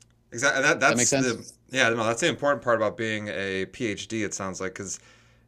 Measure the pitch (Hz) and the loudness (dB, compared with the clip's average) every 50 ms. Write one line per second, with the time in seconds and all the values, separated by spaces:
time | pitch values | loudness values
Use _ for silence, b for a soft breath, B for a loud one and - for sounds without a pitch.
0 | - _ _ _ _ _ - 117 135 147 - 135 135 151 170 - 135 147 226 123 | -20 _ _ _ _ _ -4 0 2 2 2 4 4 4 4 4 4 4 4 4
1 | 120 - 143 135 131 123 113 - - - - _ _ _ 127 131 123 117 117 117 | 2 2 2 2 2 0 -2 -4 -10 -16 -20 _ _ _ 0 2 4 4 4 2
2 | 110 113 117 - 175 160 123 - 143 143 143 143 - 123 117 110 107 104 90 - | 0 0 0 2 0 0 0 0 0 0 0 0 2 0 2 2 2 0 0 -2
3 | 113 110 107 104 104 104 78 92 98 98 95 95 95 95 - - 127 104 98 92 | -4 -4 -4 -4 -4 -6 -6 -6 -4 -4 -4 -4 -4 -6 -6 -6 -4 -4 -4 -6
4 | - - 110 113 104 95 - - 98 95 87 87 95 92 - - 101 90 - - | -8 -6 -4 -4 -4 -4 -4 -6 -8 -8 -6 -6 -8 -8 -8 -10 -10 -10 -10 -12
5 | b b b b b b b b b | b b b b b b b b b